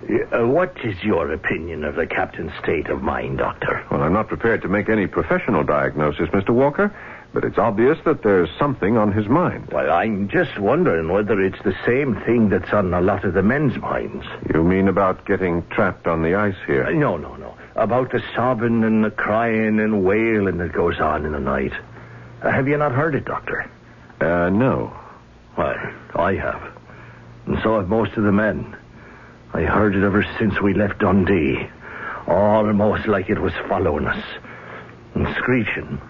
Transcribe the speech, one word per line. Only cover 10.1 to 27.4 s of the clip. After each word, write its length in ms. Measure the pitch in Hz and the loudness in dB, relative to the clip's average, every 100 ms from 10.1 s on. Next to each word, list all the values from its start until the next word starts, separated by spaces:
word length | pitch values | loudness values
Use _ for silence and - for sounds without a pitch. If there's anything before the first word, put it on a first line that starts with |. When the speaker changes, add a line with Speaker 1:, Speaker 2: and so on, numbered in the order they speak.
| 101 101 | -2 -2
Speaker 1:
just 300 | 160 156 - | 0 -2 0
wondering 520 | 98 147 165 82 80 | 0 2 4 2 2
whether 280 | 98 104 104 | 0 2 2
it's 180 | 95 - | 2 0
the 120 | 104 90 | -4 -2
same 300 | - 123 143 98 | 0 2 0 -2
thing 240 | - 120 107 | 0 4 4
that's 240 | 95 87 | 2 0
on 220 | 104 92 | 0 2
a 80 | 87 | 2
lot 220 | 90 98 | 2 2
of 100 | 104 | 0
the 80 | 90 | 2
men's 340 | 95 139 151 98 | 2 2 0 0
minds. 480 | - 62 55 - - - - | -4 -4 -4 -8 -12 -12 -2
Speaker 2:
You 80 | 76 | 2
mean 260 | 85 95 98 | 4 4 4
about 380 | 92 98 92 - | 4 2 0 -2
getting 360 | 98 92 85 80 | 0 0 -2 -2
trapped 380 | - 101 - 92 | 0 0 0 -2
on 160 | 82 | 0
the 120 | 82 95 | 2 2
ice 200 | 104 92 - | 0 -2 -2
here? 200 | 69 - | 0 2
Speaker 1:
Uh, 60 | |
no, 260 | 165 139 85 | 2 2 0
no, 180 | 71 67 | -6 -12
no. 160 | 60 - - - | -16 -16 -10 -2
About 340 | 110 120 127 | 0 0 0
the 120 | 117 - | -2 -4
sobbing 500 | - 120 123 117 117 | -2 0 0 2 2
and 200 | 110 110 | 4 4
the 60 | 110 | 2
crying 680 | - - 107 117 110 110 107 | 0 0 2 2 2 2 2
and 260 | 107 107 | 2 2
wailing 520 | 92 104 113 110 98 85 | 2 4 4 2 2 0
that 160 | 85 | -4
goes 280 | - 85 80 | 0 0 2
on 260 | 78 78 76 | 0 0 -2
in 60 | |
the 80 | 76 | -4
night. 340 | 67 67 67 - - - - - - - | -2 -2 -2 -6 -14 -20 -20 -20 -20 -6
Uh, 80 | 143 | -2
have 160 | 120 135 | 0 0
you 120 | 147 | 2
not 140 | 147 | 0
heard 220 | 123 160 | 2 0
it, 120 | 135 - | -2 -4
Doctor? 400 | - - - - - - - - - | -8 -6 -6 -8 -12 -20 -20 -20 -4
Speaker 2:
Uh, 260 | 78 87 87 | 0 2 2
no. 420 | 98 127 71 57 - - - - - - - | 2 2 0 -4 -10 -18 -20 -20 -20 -16 -4
Speaker 1:
Well, 180 | 76 62 - - - | -4 -2 -8 -12 -10
I 220 | - 85 92 | -2 0 0
have. 260 | - - - - - - - - - - | -2 -6 -10 -18 -20 -20 -20 -20 -20 -16